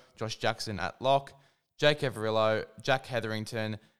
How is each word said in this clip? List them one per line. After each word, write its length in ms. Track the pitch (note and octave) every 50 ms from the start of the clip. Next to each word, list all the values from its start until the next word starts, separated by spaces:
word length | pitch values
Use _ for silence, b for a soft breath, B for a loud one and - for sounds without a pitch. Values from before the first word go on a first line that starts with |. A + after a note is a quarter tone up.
| B B B
Josh 200 | - A#2 A2 A2
Jackson 440 | - - A2+ A2+ - - A#2 G#2+ F2+
at 180 | F2 F#2 - - -
lock, 320 | C3 C#3 C#3 C#3 - - b b b b b b b b
Jake 220 | - D3 D3 D3 D3
Averillo, 680 | - C3 G2+ G#2+ G#2+ A2 A2 A2 A2 A2 A2 G#2+ - - - -
Jack 240 | - - C3 C3 -
Hetherington, 760 | - C3 A#2 G#2+ A2 A2 A2 G#2+ - - A#2 A2 G#2+ G#2+ G2+ b b b